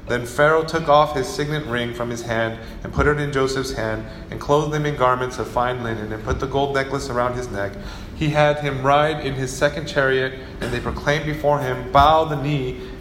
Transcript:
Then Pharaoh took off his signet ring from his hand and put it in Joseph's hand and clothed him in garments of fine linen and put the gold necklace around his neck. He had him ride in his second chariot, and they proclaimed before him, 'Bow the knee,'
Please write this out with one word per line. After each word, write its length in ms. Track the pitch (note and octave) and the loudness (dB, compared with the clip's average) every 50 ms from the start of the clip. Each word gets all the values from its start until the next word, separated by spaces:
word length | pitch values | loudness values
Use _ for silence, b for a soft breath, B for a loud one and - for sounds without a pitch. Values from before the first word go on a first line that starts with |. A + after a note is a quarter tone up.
| B | B
Then 200 | - A#2+ B2 A#2+ | -4 -2 -2 -2
Pharaoh 380 | A#2 - - D3 D3+ D#3+ D#3+ D#3+ | -4 2 4 4 6 4 4 2
took 240 | D#3+ - E3 D#3+ D3 | 0 -2 -2 4 6
off 280 | C#3+ D3 D3+ D3 - | 6 6 6 4 2
his 100 | C#3 B2+ | -2 -2
signet 380 | - - - D3 D3 D#3 D3+ - | -2 -2 -4 -2 -2 -2 -4 -2
ring 300 | A#2 A#2+ A#2+ A#2+ A#2+ A#2 | -2 -2 -2 -2 -2 -4
from 160 | - A#2+ A#2 | -4 -4 -4
his 120 | A#2 A2 | -4 -6
hand 360 | - A#2 A2+ A2+ A2+ A2+ A2+ - B B B B | -4 -2 0 0 0 0 -2 -6 B B B B
and 100 | - - | -10 -4
put 140 | - C#3+ C3+ | 0 2 2
it 120 | C#3+ D3 D3 | 4 2 2
in 140 | D3 C#3+ | -2 -2
Joseph's 400 | C3 C3+ C3+ C3 C3+ C3+ B2+ - | 0 0 0 2 0 -2 -4 -4
hand 320 | - A#2 A2 A2 A2 A2 A2 B B B B B | -4 -4 -2 -2 -2 -4 -6 B B B B B
and 80 | G#2+ A2 | -10 -8
clothed 360 | - - C#3+ D3+ D3+ D3+ D3+ | 0 2 2 2 4 2 -2
him 100 | D3+ D3 | 0 0
in 120 | D3 C#3 | -2 0
garments 420 | B2 B2+ B2+ B2+ B2+ B2+ B2 B2 - | 2 4 4 4 2 0 -4 -4 -6
of 100 | A2 - | -6 -2
fine 340 | - B2 A#2+ B2 B2+ B2+ | 0 0 0 0 -2 -2
linen 300 | A2+ A2+ A2 G#2+ G#2+ A2 | -4 -4 -4 -4 -6 -6
and 120 | A2 G#2+ G#2+ | -6 -6 -4
put 160 | B2+ C3 - | -4 -2 -2
the 60 | C#3+ | -2
gold 280 | C3+ C3+ C#3 C#3+ C#3 C3+ | -2 0 0 0 2 0
necklace 340 | C3+ C3+ C3+ C3+ C#3 - C3 | -2 -2 -2 -4 -6 -4 -2
around 260 | A#2+ A#2+ B2 B2 A#2+ | 0 0 0 0 -2
his 160 | B2 - - | -4 -6 -6
neck. 220 | G#2 G2 G2+ G2+ G2 - B B B B B B B | -6 -4 -4 -6 -6 -10 B B B B B B B
He 140 | - D#3 D3 | -2 -2 0
had 280 | C#3+ D3+ D3+ D3 D3 D3 | 4 4 4 4 4 2
him 240 | D3 C#3+ C3+ C3 | 0 -2 -2 0
ride 420 | C3 C#3 C#3+ D3 D3+ D#3 D#3+ D3+ - | 4 4 6 6 4 4 0 -2 -2
in 100 | C3 C3 | -4 -4
his 220 | C3 C3+ B2+ - | -2 -4 -4 -2
second 300 | - D3+ C#3+ - E3 D3+ | 0 0 0 0 -2 -6
chariot, 480 | - - D3 C3+ C3 C3 C3 C3 C3 C3 B B B B B | -2 0 2 2 2 2 2 0 -2 -4 B B B B B
and 120 | - B2 | -6 -4
they 80 | B2 A#2+ | -4 -4
proclaimed 440 | A#2 A#2+ A#2 - - D3 D3 D3+ D3+ | -4 -4 -6 -2 0 0 0 0 -2
before 360 | D3+ D3+ - - C#3+ D3 C#3 | -4 -4 0 2 2 2 2
him, 300 | C3 B2+ C3 B2+ A#2+ - | 2 -2 -2 -4 -4 2
'Bow 320 | - C#3 C#3+ D3+ D#3+ D#3+ D#3+ | 6 6 8 8 6 6 4
the 120 | D#3 D3 | 2 -2
knee,' 440 | C#3 C3+ D3 D3+ C#3 B2+ B2+ A#2+ B B B B B | -2 -2 0 0 0 -2 -4 -6 B B B B B